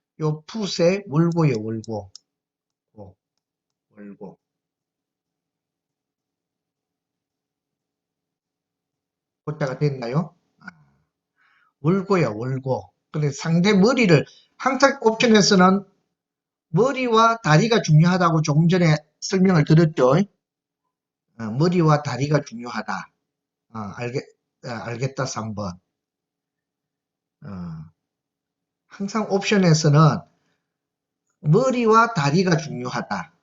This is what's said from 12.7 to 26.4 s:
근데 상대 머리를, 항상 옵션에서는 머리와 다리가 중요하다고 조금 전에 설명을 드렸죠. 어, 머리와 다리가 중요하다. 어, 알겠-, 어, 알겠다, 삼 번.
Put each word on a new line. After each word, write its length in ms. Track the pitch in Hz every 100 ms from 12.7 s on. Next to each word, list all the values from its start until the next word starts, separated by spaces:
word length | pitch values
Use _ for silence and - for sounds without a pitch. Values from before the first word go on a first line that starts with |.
| 123 - _ _
근데 200 | 160 147
상대 420 | 143 165 165 190
머리를, 520 | 202 202 269 214 147 - _ _ -
항상 420 | 254 269 277 269
옵션에서는 840 | 226 220 247 214 185 196 185 196 - _ _ _ _ _ _ _ _
머리와 720 | 160 254 262 254 220 233 -
다리가 400 | 160 156 226 226
중요하다고 600 | - 151 175 185 170 160
조금 260 | 151 143 170
전에 280 | 180 170 151 - _
설명을 440 | - 196 190 175
드렸죠. 500 | 143 156 170 156 127 156 202 _ _ _ _ _ _ _ _ _ _ 113
어, 60 |
머리와 580 | 113 123 175 175 156 147
다리가 400 | 147 123 147 147
중요하다. 680 | 139 113 120 110 107 95 85 _ _ _ _ _ _
어, 40 | 113
알겠-, 580 | 101 87 120 131 - _ _ _
어, 40 | 131
알겠다, 580 | 113 98 117 135 - 127
삼 280 | 123 110
번. 240 | 101 101 87 _ _ _ _ _ _